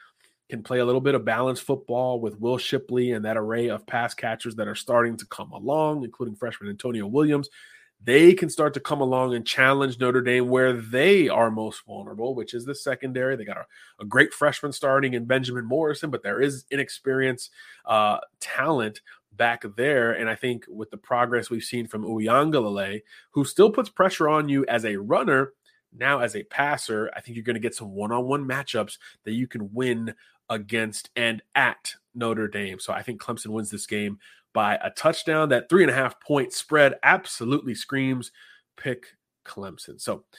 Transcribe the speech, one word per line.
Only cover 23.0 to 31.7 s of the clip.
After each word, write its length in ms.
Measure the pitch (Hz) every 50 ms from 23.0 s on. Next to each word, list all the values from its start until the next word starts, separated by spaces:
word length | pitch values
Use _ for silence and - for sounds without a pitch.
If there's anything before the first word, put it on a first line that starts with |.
| - _ - - - _
who 120 | - 143 135
still 260 | - - - 202 226
puts 200 | 214 262 226 -
pressure 400 | - - 185 - - - 160 151
on 180 | 151 151 147
you 180 | 143 139 139 135
as 180 | - 120 117 113
a 100 | 107 101
runner, 580 | 98 101 113 165 214 254 190 139 131 135 135 - _ _ _ _ _ _ _
now 280 | - 117 123 135 143 127
as 160 | 120 110 107
a 80 | 104 -
passer, 680 | - - - 143 143 147 135 - - 110 107 107 - -
I 40 | 98
think 160 | - 123 117
you're 80 | 117 110
gonna 160 | 120 117 110
get 160 | 117 113 -
some 160 | - 113 101
one-on-one 560 | 95 98 104 110 117 123 127 127 139 143 139
matchups 500 | 131 127 135 139 - - 110 101 104 - - - - - _ -
that 80 | 107 110
you 140 | 120 127
can 260 | 127 - 117 104 98 107
win 420 | 123 131 123 117 113 113 113 - _ _ _ _ _ _ -
against 600 | 113 107 101 101 117 113 110 107 107 - - - -
and 260 | 120 117 113 110 107 - _ -
at 380 | 139 131 120